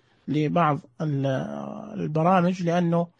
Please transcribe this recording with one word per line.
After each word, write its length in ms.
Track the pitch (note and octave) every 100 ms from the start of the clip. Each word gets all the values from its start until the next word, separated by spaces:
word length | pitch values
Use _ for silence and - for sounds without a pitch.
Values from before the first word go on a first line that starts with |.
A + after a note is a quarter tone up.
| _ _ -
لبعض 520 | D3 D3+ E3+ D#3 D3 - -
ال-، 240 | D#3 C#3 C#3 C3 D3+ C#3+ C#3 - - -
البرامج، 640 | E3 D3+ D#3+ F#3+ F3 F#3
لأنه، 440 | E3+ F3 E3+ E3+ E3+